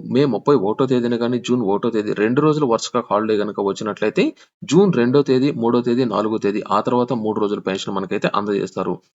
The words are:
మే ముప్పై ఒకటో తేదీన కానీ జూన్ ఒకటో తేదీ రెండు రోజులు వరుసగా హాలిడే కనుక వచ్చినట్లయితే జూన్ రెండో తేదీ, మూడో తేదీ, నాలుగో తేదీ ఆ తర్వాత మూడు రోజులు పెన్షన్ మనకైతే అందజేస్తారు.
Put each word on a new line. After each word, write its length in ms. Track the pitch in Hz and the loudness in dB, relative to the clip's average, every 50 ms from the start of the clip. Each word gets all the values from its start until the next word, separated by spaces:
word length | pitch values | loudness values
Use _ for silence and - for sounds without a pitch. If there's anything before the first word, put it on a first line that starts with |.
| - 113 | -2 0
మే 120 | 113 123 147 | 2 2 2
ముప్పై 300 | 143 113 98 - 147 147 | 2 0 0 2 2 2
ఒకటో 300 | 120 95 101 110 - 135 | 4 2 0 0 0 0
తేదీన 300 | 123 131 123 117 120 120 | 2 2 0 0 0 -2
కానీ 220 | 113 120 120 123 120 | -2 -2 -2 -2 -2
జూన్ 240 | 101 110 123 127 113 | -2 0 0 0 0
ఒకటో 280 | 95 101 101 - 117 | 0 0 0 0 0
తేదీ 220 | 117 110 104 104 101 | 0 0 -2 -2 0
రెండు 280 | 101 104 113 123 147 | 0 0 2 2 4
రోజులు 260 | 147 156 147 151 151 | 4 2 2 2 2
వరుసగా 360 | 120 113 110 - - - 123 117 | 0 0 0 -2 -4 -4 -4 -2
హాలిడే 340 | - 98 104 110 110 110 | 0 -2 0 0 0 0
కనుక 220 | 104 104 104 98 - | 0 -2 -4 -4 -2
వచ్చినట్లయితే 640 | 101 98 95 - 113 104 101 - 107 107 - - 233 311 - _ - _ _ - - | -2 -2 -2 -2 -4 -6 -4 -2 -2 -2 0 0 0 0 -2 _ -18 _ _ -14 -4
జూన్ 280 | - 143 180 202 196 147 | 2 4 4 6 4 4
రెండో 280 | 120 120 123 127 143 139 | 2 2 4 4 4 4
తేదీ, 280 | - 131 127 131 147 - | 4 2 2 2 0 0
మూడో 280 | - 113 117 120 123 | 0 0 0 2 2
తేదీ, 240 | 117 123 120 127 131 | 2 0 0 0 0
నాలుగో 340 | 113 101 101 107 107 113 104 | 0 0 -2 -2 -2 -2 -2
తేదీ 240 | - 101 101 107 - - | -2 -2 -2 -2 -2 -2
ఆ 120 | 98 104 | -2 -2
తర్వాత 320 | 107 - 123 123 120 120 135 | 0 0 0 0 0 0 -2
మూడు 260 | 113 107 107 107 107 | -2 -2 -2 -2 0
రోజులు 240 | 107 101 104 95 - | -2 -2 -2 -2 -4
పెన్షన్ 320 | 95 95 95 - 113 101 | -4 -4 -4 -4 -6 -6
మనకైతే 340 | 98 98 90 101 - - 87 - | -6 -4 -4 -4 -2 -2 -2 -2
అందజేస్తారు. 640 | 101 104 104 101 98 98 95 - 95 92 90 90 90 _ _ | -2 -2 -2 -2 -2 -4 -4 -6 -6 -4 -4 -6 -8 _ _